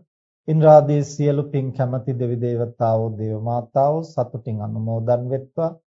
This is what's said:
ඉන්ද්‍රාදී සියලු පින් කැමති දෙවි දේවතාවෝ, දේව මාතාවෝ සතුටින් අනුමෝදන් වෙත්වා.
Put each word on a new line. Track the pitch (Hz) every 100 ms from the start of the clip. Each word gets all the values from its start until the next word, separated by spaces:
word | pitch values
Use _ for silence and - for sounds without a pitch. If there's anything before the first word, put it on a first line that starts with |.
| - _ _ _ -
ඉන්ද්‍රාදී | 156 160 151 143 147
සියලු | 143 - 147 143 143
පින් | 143 131
කැමති | 123 123 127 127
දෙවි | 123 120 123
දේවතාවෝ, | 120 117 120 - 117 113 113
දේව | 107 110 107
මාතාවෝ | 113 120 120 135 139 160
සතුටින් | 160 - 123 120 117 110
අනුමෝදන් | 104 110 113 113 113 120 123
වෙත්වා. | 131 131 - 165 165